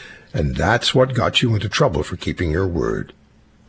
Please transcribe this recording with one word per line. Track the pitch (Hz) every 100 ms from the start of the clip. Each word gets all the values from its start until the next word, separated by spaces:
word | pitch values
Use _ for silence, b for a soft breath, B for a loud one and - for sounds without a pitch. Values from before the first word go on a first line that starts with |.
| B B B
and | 82 73 65
that's | 80 120 - 131
what | 131
got | 123 80 -
you | 123
into | 110 104
trouble | - 147 76
for | 78 87
keeping | - 76 85
your | 78 95
word. | 85 57 53 52 - _ _ _ _